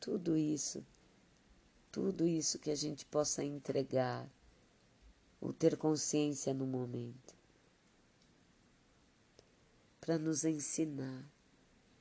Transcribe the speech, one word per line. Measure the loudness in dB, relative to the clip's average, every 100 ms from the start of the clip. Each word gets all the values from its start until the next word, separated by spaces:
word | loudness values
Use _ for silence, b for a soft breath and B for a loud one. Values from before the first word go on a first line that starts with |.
tudo | -4 -2 0 2
isso, | 2 0 -2 -6 -10 -18 -20 -20 _ _ -20 -20 -20 _ -8
tudo | -2 0 2 2
isso | 2 0 -2
que | -2
a |
gente | -2 -4 -6
possa | -2 0 2 0
entregar | -2 -4 -2 -2 2 2 2 -2 -8 -16 -20 -20 -20 -20 _ _ -20 -20 _ _
ou | -6
ter | 2 4 4
consciência | 2 2 2 2 2 0 -2
no | 0 -2
momento, | -2 -4 -6 -8 -12 -20 -20 _ -20 _ _ _ _ _ _ -20 _ -20 _ _ _ _ _ _ _ _ -20 -20 _ _ _ _ _
pra | 0 2
nos | 2 2
ensinar | 2 2 2 2 0 -2 -6 -8 -12 -20 _ -20 -20 -20 -20 -20